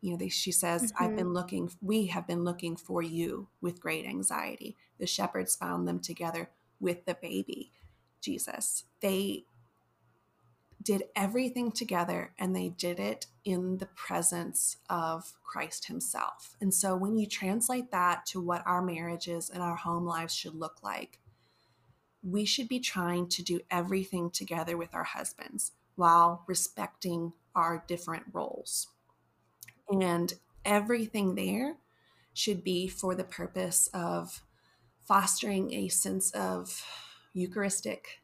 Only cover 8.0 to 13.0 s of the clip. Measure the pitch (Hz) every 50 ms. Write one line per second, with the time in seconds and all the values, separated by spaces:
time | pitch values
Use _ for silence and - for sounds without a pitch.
8 | _ _ _ _ - - - - - - - - - - - - - _ _ _
9 | - 202 190 190 196 196 - - - _ _ - - _ _ _ _ _ _ _
10 | _ _ _ _ _ _ _ _ _ _ _ _ _ _ - _ 208 - 208 196
11 | - - - 214 196 196 214 247 254 254 247 247 247 233 220 - 240 214 196 175
12 | 170 175 175 175 175 - - - 185 185 185 185 180 180 180 - - 180 175 180